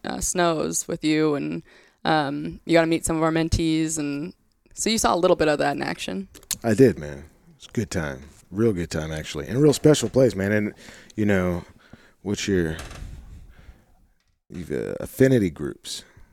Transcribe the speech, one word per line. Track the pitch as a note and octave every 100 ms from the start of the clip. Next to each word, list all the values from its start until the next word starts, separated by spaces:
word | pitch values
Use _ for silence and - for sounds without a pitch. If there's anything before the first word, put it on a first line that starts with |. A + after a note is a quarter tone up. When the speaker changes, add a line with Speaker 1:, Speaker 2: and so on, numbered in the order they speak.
Speaker 1:
uh, | - -
snows | - F3+ F3 D#3 D#3+ E3 -
with | E3
you, | D#3 D#3 D#3 C#3+
and, | D3+ E3 - - _ _ E3
um, | D#3 C#3 D3 D#3+ E3 -
you |
got | E3
to | D#3+
meet | E3 -
some | D#3+
of |
our | D#3+
mentees, | D#3+ E3 - D#3+ D#3+ D#3+ D#3+
and | C#3+ C#3+ F3 - _ _ _
so | - G#3
you | A3
saw | -
a | F3+
little | F3+ E3
bit | D#3
of | D3
that | C#3+ C#3+
in |
action. | - E3+ - F#3+ G3 - - -
Speaker 2:
I | A#2
did, | G#2 C3 E2
man. | D2 C#2 - _ - -
It's | -
a |
good | - G#2
time, | F2 D#2 - C#2+ - -
real | F#2 A#2
good | F2+ E2
time, | D#2+ D#2
actually, | D#2 D2+ D#2 C#2
and | A#2
a |
real | D3+
special | B2+ D3+ D3 A2
place, | B2+ B2+ F#2+
man. | G2
And, | G#2+ G#2 - - - - -
you | G#2+
know, | F#2+ F2+ F2 - - - - - _
what's | F#2+ G#2 -
your, | F#2 E2 E2 - - - - - - - - - - _ _ _ _ _ _ _
you've, | F2 D#2+
uh, | C2 G1+ -
affinity | - - C3 B2+ F#2
groups, | D2 C#2+ - - - - - -